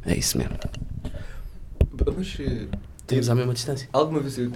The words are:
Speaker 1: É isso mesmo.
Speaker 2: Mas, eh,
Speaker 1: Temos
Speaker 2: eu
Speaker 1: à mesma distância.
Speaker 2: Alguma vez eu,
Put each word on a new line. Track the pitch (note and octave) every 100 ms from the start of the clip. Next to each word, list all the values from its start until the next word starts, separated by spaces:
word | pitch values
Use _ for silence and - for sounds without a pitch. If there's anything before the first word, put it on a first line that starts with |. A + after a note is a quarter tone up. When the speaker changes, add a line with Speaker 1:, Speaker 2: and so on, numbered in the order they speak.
| -
Speaker 1:
É | -
isso | - B1+
mesmo. | B1 - - - - - - - - - - - - - - A#2+ C#3 D3+
Speaker 2:
Mas, | F#3 -
eh, | C3+ A#2 G2+ - - - -
Speaker 1:
Temos | B2+ A#2+
Speaker 2:
eu |
Speaker 1:
à | A#2+
mesma | B2
distância. | A#2+ - C3 -
Speaker 2:
Alguma | C3+ D#3 D3+
vez | C3+ B2
eu, | A#2+